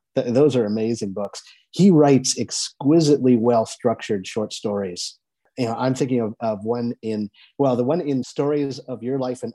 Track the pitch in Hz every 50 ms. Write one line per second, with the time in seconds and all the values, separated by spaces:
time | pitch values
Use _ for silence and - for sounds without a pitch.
0 | _ _ - 135 123 120 117 127 147 147 127 127 113 104 104 110 110 113 117 113
1 | 110 98 95 104 101 - - - - - - _ _ _ - - 180 202 180 147
2 | 147 143 139 127 135 - - - 117 - - - - - - - - 139 156 170
3 | 160 147 147 139 127 127 123 113 110 120 120 113 110 - - - - 120 110 -
4 | - - 110 98 92 - - 113 107 101 - - - 110 104 101 101 92 87 87
5 | - - - _ _ _ _ _ _ _ _ - 127 113 117 - 127 131 131 -
6 | 151 127 131 123 113 107 113 - 120 113 107 101 104 110 120 120 120 120 120 -
7 | - 110 110 107 107 101 - _ - _ _ - 139 135 123 117 123 127 156 175
8 | 165 147 139 127 120 - - - 143 143 151 147 143 139 127 127 - - 127 107
9 | 113 120 135 139 127 127 127 - - 117 117